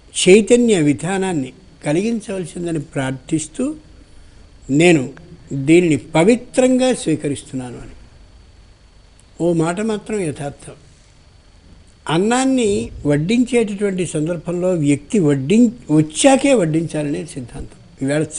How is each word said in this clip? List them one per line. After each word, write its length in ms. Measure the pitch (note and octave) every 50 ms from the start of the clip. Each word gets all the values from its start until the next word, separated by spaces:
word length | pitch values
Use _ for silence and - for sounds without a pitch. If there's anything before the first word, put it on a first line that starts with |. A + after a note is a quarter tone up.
| - - - - - -
చైతన్య 520 | F#3+ A3 G#3+ G#3+ B3 A#3+ A#3+ A#3 G#3+ F3
విధానాన్ని 720 | D3+ D3 C#3 C#3 D#3 E3 G3 F#3+ F#3+ F#3 F3+ D#3 C3 C3 B2+ - - - - - -
కలిగించవలసిందని 920 | D3 D3 E3+ G3+ A3+ A#3 A3 - - G3+ F#3+ F3+ D3+ - F#3 F3 E3+ E3 D#3
ప్రార్థిస్తూ, 960 | C#3 - - D3 C3+ C3 C3+ C3 - - D#3+ D#3 D3+ - - - B3+ C#4+ D#4 D#4 - - - - - - - - - - - - - - - - - -
నేను 400 | C3 D3 E3 F3+ E3+ D3+ B2+ - - - - - - - - - -
దీనిని 440 | C#3 C3+ C#3+ D#3+ F3 F3+ E3+ D3+
పవిత్రంగా 1000 | C3 - - - D#3 E3 G3+ B3+ A3+ - - - - B3+ B3+ C4 B3 B3+ B3+ B3
స్వీకరిస్తున్నాను 840 | - - F3 D#3 B2+ - D3 C3+ - - - - C3 B2+ B2 A#2+ A2
అని. 120 | - - - - - - - - - - - - - - - - - - - _ - _ _ - - _ _ - _ _ - -
ఓ 120 | D#3+ E3+ F3
మాట 280 | E3 D#3+ E3 F3 F#3
మాత్రం 400 | G#3+ A3+ G#3+ G3+ G#3 - A3 G#3+
యథార్థం. 520 | F#3 D#3 B2+ - D3 C#3+ C3+ - - - C3 - - - - _ _ _ _ _ _ - _ _ _ - _ - - - - - - - - _ _ -
అన్నాన్ని 800 | D3+ E3+ F#3+ A3 A#3+ B3+ C4 C4+ C4 B3+ A#3+ G3+ G3+ G#3+ A#3 A#3 - - -
వడ్డించేటటువంటి 1000 | D3 D3 D3 D3+ F3+ A#3 A#3+ B3+ A3+ - A#3+ A3+ G3+ G#3 F#3+ G3+ G3+ F#3+ F3+ F3+
సందర్భంలో 640 | - - D#3 D3+ D#3+ F3 E3 - - F3 F3+ F3+ F#3
వ్యక్తి 480 | F#3 E3+ D3 C#3+ C#3+ C#3 - - - G#3+
వడ్డిం-, 520 | E3 D3 C#3+ C#3 C3 C#3 G3 A3+ B3 A3+ - - - -
వచ్చాకే 640 | D3+ D#3 D#3 D#3 - - - C#4 C4+ C4 C4+ C#4 C#4
వడ్డించాలనే 680 | A#3 F3+ D#3 D3+ D#3+ E3+ D3+ - D3+ D3+ C#3+ D3 F3 F3+
సిద్ధాంతం. 840 | D3+ - C#3+ B2 A#2 - C3+ - - - - - - - - C3+
ఈవేళ 180 | C3+ C#3+ D#3 D#3 D#3 -